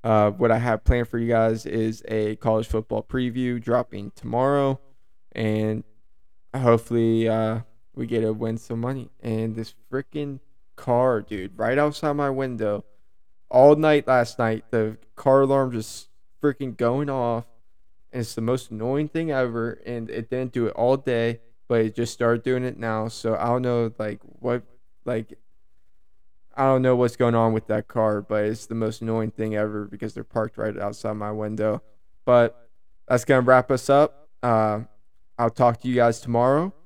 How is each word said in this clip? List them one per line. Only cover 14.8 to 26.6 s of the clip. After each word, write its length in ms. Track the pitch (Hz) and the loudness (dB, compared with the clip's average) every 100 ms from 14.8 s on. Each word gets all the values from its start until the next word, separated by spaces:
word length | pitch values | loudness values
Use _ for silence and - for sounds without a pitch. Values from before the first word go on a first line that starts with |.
| 110 110 - - | -2 -6 -18 -4
car 260 | - 135 | 4 6
alarm 300 | 135 139 131 | 6 2 0
just 360 | 120 110 - - - - - | -4 -8 -12 -18 -20 -20 -4
freaking 360 | 147 131 135 104 | -2 -2 -8 -2
going 320 | 120 127 147 | -2 0 -2
off, 340 | 135 120 117 117 - - - - - - | -2 -2 -2 -6 -20 -20 -20 -20 -20 -12
and 120 | 123 | -8
it's 120 | 113 | -8
the 60 | - | -4
most 300 | 113 123 - | -2 -2 -4
annoying 380 | 110 113 139 151 | -8 -4 -2 -2
thing 220 | 160 165 | -4 -4
ever, 500 | 135 127 117 113 - | -2 -2 -4 -6 -8
and 240 | - 120 110 | -10 -10 -8
it 220 | 107 113 | -10 -6
didn't 220 | 127 127 | -6 -6
do 140 | 123 113 | -2 -4
it 60 | |
all 220 | - 120 135 | 0 0 0
day, 440 | 131 117 117 113 - - - | 0 -2 -2 -4 -12 -20 -2
but 140 | 117 | 0
it 120 | 110 | 0
just 200 | 110 117 | -2 -6
started 280 | - 120 117 | 0 0 0
doing 220 | 120 127 | 0 -2
it 140 | 127 - | -2 -6
now, 300 | 113 110 110 | -6 -4 -4
so 280 | - 113 110 | -6 -4 -2
I 120 | 117 | 0
don't 140 | 123 | 0
know, 300 | 127 120 117 - | 0 0 -2 -4
like, 220 | 107 107 | -8 -8
what, 400 | - - 123 123 - - - - | -14 -10 -4 -4 -6 -20 -20 -14
like, 300 | - 117 113 - - - - - - - - - - - - | -6 -6 -6 -16 -20 -20 -20 -20 -20 -20 -20 -20 -20 -20 -16
I 80 | - | 0